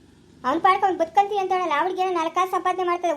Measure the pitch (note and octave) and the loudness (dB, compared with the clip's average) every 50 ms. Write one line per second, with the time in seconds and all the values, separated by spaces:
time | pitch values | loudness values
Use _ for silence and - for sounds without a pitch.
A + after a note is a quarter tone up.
0 | - - - - - _ - - - B3+ D4 E4+ - F#4+ F#4+ G4+ G4+ F#4+ F4+ - | -20 -20 -20 -20 -20 _ -18 -8 -4 -2 -2 2 2 2 2 4 2 0 0 0
1 | E4 E4 - G4+ G4+ G4+ G#4 G4 F#4+ F#4 F#4+ F#4 F4+ E4 D4 C#4+ E4 F#4 F#4 F4 | -2 0 2 2 2 2 0 -2 -2 0 -2 -2 0 0 0 0 0 -2 -2 -2
2 | F#4 F#4+ F4+ E4 D#4+ E4 - F4+ F#4 F#4 F#4+ F4+ F4 F#4 F4+ F#4 F4+ F4 - - | -2 -2 0 -2 -2 -2 0 -2 -2 0 -2 -2 -2 -2 -2 0 0 -2 -2 0
3 | F#4 E4+ D4+ | 0 -2 -2